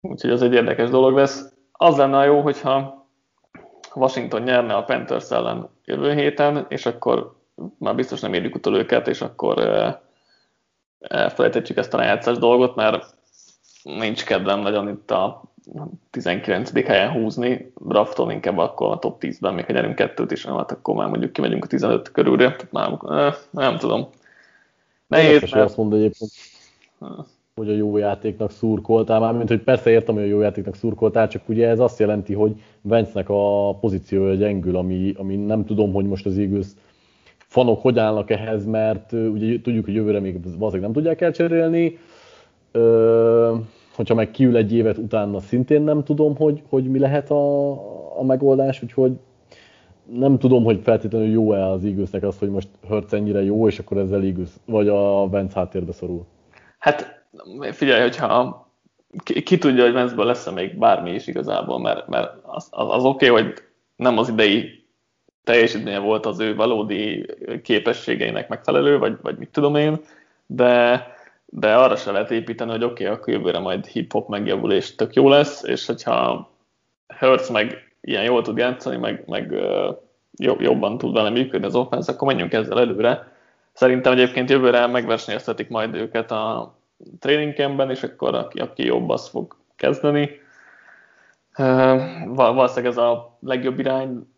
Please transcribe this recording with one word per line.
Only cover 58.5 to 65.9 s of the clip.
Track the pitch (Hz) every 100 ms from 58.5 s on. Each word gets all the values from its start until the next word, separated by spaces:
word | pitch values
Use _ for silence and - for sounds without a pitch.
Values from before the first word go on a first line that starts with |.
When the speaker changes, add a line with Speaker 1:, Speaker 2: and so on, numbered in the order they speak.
| - _ _ _ _ _ -
Speaker 1:
ki, | - -
ki | - 180
tudja, | 147 127
hogy | 120
Wentzből | 123 123 117 110
lesz-e | 120 -
még | 92 92 87
bármi | 113 95 87
is | 92 -
igazából, | - - 53 - 64
mert, | 57 - -
mert | 60 - -
az, | - - -
az, | - -
az | -
oké, | 127 135 135
hogy | 117 107 - _ _ _ _
nem | 123 110
az | 123
idei | 110 104 107 - - _ _ _ _ _ _
teljesítménye | - 117 113 - 107